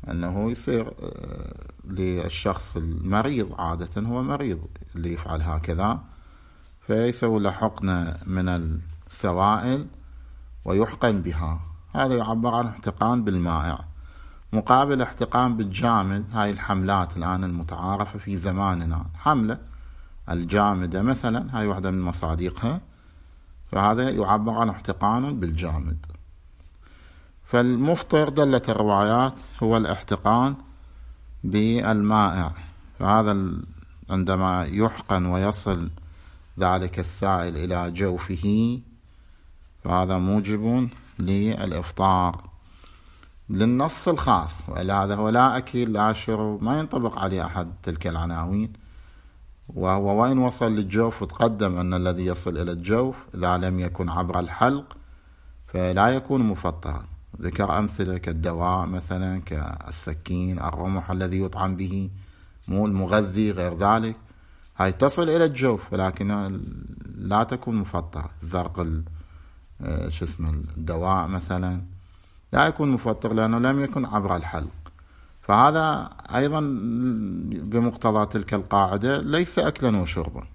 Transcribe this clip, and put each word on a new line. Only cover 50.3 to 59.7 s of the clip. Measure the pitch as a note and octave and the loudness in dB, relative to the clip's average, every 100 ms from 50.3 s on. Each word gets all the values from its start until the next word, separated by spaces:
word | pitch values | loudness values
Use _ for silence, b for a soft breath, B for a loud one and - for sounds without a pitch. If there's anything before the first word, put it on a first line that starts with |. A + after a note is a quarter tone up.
| C3 | 4
وصل | B2+ - A#2 G#2+ | 2 2 0 2
للجوف، | G2 G#2 A#2 A2 | 0 2 2 0
وتقدم | G2 - A#2 G#2+ G2+ F2+ | -8 2 2 4 0 0
أن | F2+ | 0
الذي | F2+ F2+ F2 F#2 | 0 0 0 -2
يصل | F2+ - D#2+ | -2 -4 -4
إلى | F2 | -4
الجوف | F2 F2 A2 C3 B2+ - F#2+ | -4 0 2 2 -4 -12 -2
إذا | F2+ F2+ | 0 2
لم | F#2 F#2 | 2 0
يكن | F2 F2 F2+ | -2 -2 -4
عبر | E2 F2 F2+ | -2 0 -2
الحلق | F2 - A#2+ C#3+ C#3+ - b b b b b b - | -2 0 0 0 -6 -18 b b b b b b -8
فلا | F#2 F2+ F#2 A2 | -2 0 4 4
يكون | C3 C3 C3+ | 4 0 2
مفطرا. | A2+ F#2 F2 E2 D#2 C#2 - - - - | 2 2 -2 -4 -6 -6 -8 -16 -16 -8
ذكر | F2 - G2 E2 | -6 -2 0 2
أمثلة | G#2 - F#2 F#2 | 0 -2 -2 -2
كالدواء | F2+ E2 E2 E2+ F2 F#2 F2 | -4 -2 -2 0 0 2 0
مثلًا، | F#2 E2+ F#2 F#2+ F#2 | -4 -4 -4 -2 -4
كالسكين، | E2+ D#2 D2+ | -4 -6 -6